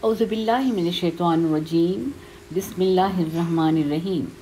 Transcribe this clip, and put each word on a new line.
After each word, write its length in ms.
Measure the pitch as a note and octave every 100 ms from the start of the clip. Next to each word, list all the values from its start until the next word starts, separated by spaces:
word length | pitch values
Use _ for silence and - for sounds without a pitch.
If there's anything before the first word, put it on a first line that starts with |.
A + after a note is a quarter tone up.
| A3+
اعوذ 160 | A3 A3
باللہ 280 | A3 A3 A#3+
من 280 | C4 G#3 E3+
الشیطان 600 | F3 F3 E3 E3+ E3 E3
الرجیم۔ 600 | D#3 D#3 E3 E3+ G3 B3+ C#4+ - - - E3
بسم 260 | F#3+ F3+
اللہ 200 | F#3 F#3
الرحمن 840 | F#3+ F#3 D#3+ E3 E3+ E3 D#3+ D#3+ D3
الرحیم۔ 400 | D3+ F#3 F3+ G#2 -